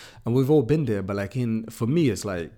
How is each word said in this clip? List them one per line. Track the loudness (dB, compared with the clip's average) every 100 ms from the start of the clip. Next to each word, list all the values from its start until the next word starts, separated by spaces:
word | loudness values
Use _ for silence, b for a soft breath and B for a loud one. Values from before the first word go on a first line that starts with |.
| B B
And | -2
we've | 0 4
all | 4
been | 4 2 2
there, | -2
but, | -2 -4
like, | -4 -4
in, | -2 -2 -6
for | -4 0
me, | 2 2
it's | 0
like, | -4 -6 -8